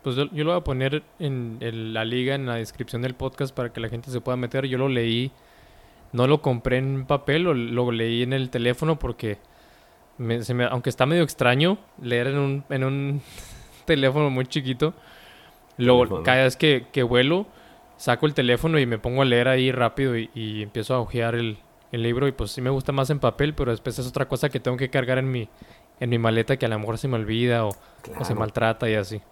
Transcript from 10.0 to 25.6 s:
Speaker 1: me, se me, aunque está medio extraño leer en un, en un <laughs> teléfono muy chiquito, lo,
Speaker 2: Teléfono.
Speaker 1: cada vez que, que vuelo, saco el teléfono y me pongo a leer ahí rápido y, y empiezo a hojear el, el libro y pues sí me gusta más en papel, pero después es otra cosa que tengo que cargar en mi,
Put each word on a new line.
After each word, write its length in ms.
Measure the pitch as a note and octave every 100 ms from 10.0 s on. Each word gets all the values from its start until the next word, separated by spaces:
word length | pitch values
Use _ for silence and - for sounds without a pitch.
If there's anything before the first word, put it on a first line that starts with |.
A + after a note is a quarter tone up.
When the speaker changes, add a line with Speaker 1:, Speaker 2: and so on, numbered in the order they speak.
| _ -
Speaker 1:
me, 260 | A#2 A#2+
se 100 | A2
me, 100 | B2
aunque 260 | B2 B2 C3+
está 160 | - C3
medio 180 | E3+
extraño 520 | D3 - B2 B2+ E3 G3+ - -
leer 280 | A#2+ A#2+ B2+
en 100 | C#3+
un, 260 | C#3 C#3 -
en 140 | C3+
un 360 | C3 C#3 C#3 C#3+ - - -
<laughs> 320 | - - -
teléfono 460 | - D3 C3+ C#3+ D3
muy 160 | B2+ B2+
chiquito, 480 | D3+ B2+ B2 D#3 - - - - - - - _ -
lo, 200 | B2 B2
Speaker 2:
Teléfono. 240 | A#2 F2+
Speaker 1:
cada 220 | D#2+ B2+
vez 120 | C3 -
que, 300 | D#3+ C3 -
que 100 | C#3
vuelo, 440 | B2 B2 C3+ F3+ G#3 - - - - -
saco 260 | - A#2+
el 80 | D3+
teléfono 460 | D3 B2 A#2+ E3 D#3+
y 80 | B2
me 100 | A2
pongo 220 | B2 B2+
a 60 | C3+
leer 220 | A#2+ B2+
ahí 220 | C3 B2+
rápido 460 | B2+ A#2 - C3+ A#2
y, 140 | A2+
y 280 | A#2 A2 G#2+
empiezo 320 | G#2 A2+ G#2
a 60 | B2+
hojear 340 | A2 A#2+ A#2
el, 240 | A#2+ A#2 G2+ - _ _
el 100 | A#2+
libro 240 | A#2 A#2+ C#3
y 60 |
pues 200 | C3+ G#2
sí 100 | -
me 80 | B2
gusta 220 | C3+ B2+
más 180 | C#3 C3
en 80 | D3
papel, 360 | B2 - D3
pero 160 | D3+ B2+
después 280 | A2 - A#2
es 80 | B2
otra 200 | B2+ C3
cosa 200 | C3 D3
que 120 | B2+
tengo 180 | B2 B2
que 100 | C3
cargar 300 | C#3+ B2 C3
en 120 | C3
mi, 160 | B2+ A2 -